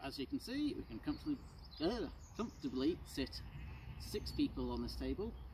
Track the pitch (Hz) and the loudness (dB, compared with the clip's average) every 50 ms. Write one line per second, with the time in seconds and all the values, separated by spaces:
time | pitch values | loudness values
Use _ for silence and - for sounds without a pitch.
0 | 135 139 - 143 131 - 285 - - - 254 285 302 285 - - - - 113 110 | -4 -2 0 0 0 2 2 0 0 2 2 4 4 4 4 2 -2 -4 -6 -2
1 | - 151 147 - - 151 143 - - - - - - - - - 151 185 247 226 | 0 0 0 2 2 2 0 0 -2 -6 -12 -12 -12 -10 -2 2 2 4 4 4
2 | 165 - - - - - - - 226 - - - - - 131 131 135 160 180 - | 0 -2 -4 -8 -12 -6 -2 0 0 0 -2 -2 -2 0 2 4 4 4 4 2
3 | - - - 143 131 - - - - - - - - - - - - - - - | 0 -4 -2 0 0 0 -2 -6 -8 -8 -8 -8 -8 -8 -8 -8 -8 -8 -8 -6
4 | - - - 208 - - - - 143 - - 135 127 120 120 120 120 113 - - | -4 -2 -2 -2 -2 0 2 4 4 4 4 2 0 2 2 0 0 -2 -2 0
5 | 135 131 131 - 107 - - - - - | 0 0 0 0 0 -2 -4 -6 -10 -10